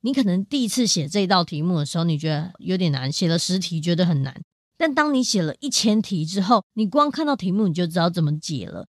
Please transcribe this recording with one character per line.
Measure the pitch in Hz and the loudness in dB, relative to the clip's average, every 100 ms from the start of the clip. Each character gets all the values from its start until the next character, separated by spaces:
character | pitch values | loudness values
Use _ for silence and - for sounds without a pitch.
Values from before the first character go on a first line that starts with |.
你 | 220 | -2
可 | 269 | 0
能 | 214 180 | 2 0
第 | 196 285 | 0 -2
一 | 233 | -2
次 | 247 226 | 0 0
写 | - 147 | 0 0
这 | 196 185 | 0 2
道 | 190 | 2
题 | 170 151 | 2 -2
目 | 165 175 | 0 0
的 | 143 | -2
时 | 170 | -2
候， | |
你 | 170 151 | 0 0
觉 | 160 | 0
得 | 151 170 - | -2 -4 -10
有 | 165 185 | -4 0
点 | 180 | 0
难； | 135 131 | 0 -2
写 | 143 151 | 0 0
了 | 170 | 0
十 | - 185 | 0 -2
题 | 175 165 | -2 -4
觉 | 160 170 | -2 2
得 | 180 | 2
很 | 147 | 2
难， | 135 135 - _ _ _ | -2 -6 -18 _ _ _
但 | 320 | 0
当 | 277 302 | 2 2
你 | 269 | 2
写 | 247 202 | 2 0
了 | 156 - | 0 -4
一 | 285 | -4
千 | - 226 214 | 0 2 2
题 | - 185 | 2 -2
之 | 156 190 | -2 -2
后， | 185 233 - | 2 2 0
你 | - 220 | -4 0
光 | 277 294 | 2 2
看 | 285 311 | 0 -2
到 | |
题 | 269 190 | 0 0
目 | 190 208 | 0 0
你 | |
就 | 160 | 0
知 | 175 170 | -2 0
道 | 170 | 0
怎 | 170 | 2
么 | 151 151 | 0 -2
解 | - 147 90 | -4 -8 -8
了。 | 90 - | -12 -14